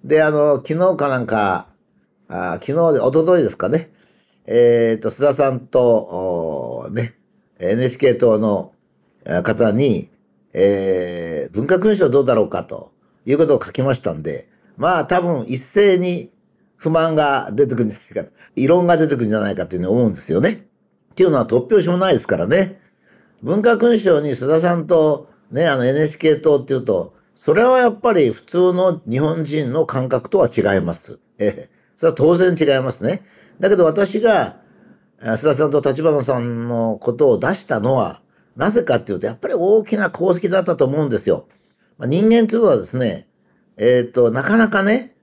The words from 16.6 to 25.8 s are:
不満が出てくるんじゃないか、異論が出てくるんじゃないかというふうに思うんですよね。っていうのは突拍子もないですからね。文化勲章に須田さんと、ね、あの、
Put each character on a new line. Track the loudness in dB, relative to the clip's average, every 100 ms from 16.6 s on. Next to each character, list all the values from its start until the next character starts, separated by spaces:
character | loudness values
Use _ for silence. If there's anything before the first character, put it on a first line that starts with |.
| _ _
不 | -2
満 | 0 0
が | 2 2 0 -4
出 | 0 0
て |
く | 0
る | -4
ん |
じ |
ゃ | -4 _
な | -10
い |
か、 | -10 _ -14 -4
異 | 2
論 | 2 4
が | 2
出 | 2
て |
く | 0
る | -2
ん |
じ | -2
ゃ |
な | -2
い |
か | -4 -6
と | -6
い |
う |
ふ |
う | -2
に |
思 | 0 0
う |
ん |
で | -2
す | -4
よ | 0
ね。 | 0
っ | -4 _ _ _ _ _
て | 0
い | 2
う |
の | 2
は | 0
突 | -2 2
拍 | 0
子 | 2
も | 0
な | 2
い |
で | 0
す | 0
か | -2
ら | 0
ね。 | 0 0 -6 _ _ _ _ _ _
文 | -4 0
化 | 2 2
勲 | 2 2
章 | 2 2
に | 0
須 | -4 0
田 | 2
さ | 2
ん | -2 2
と、 | 2 2 0 -6 _ _
ね、 | -2 0
あ |
の、 | 2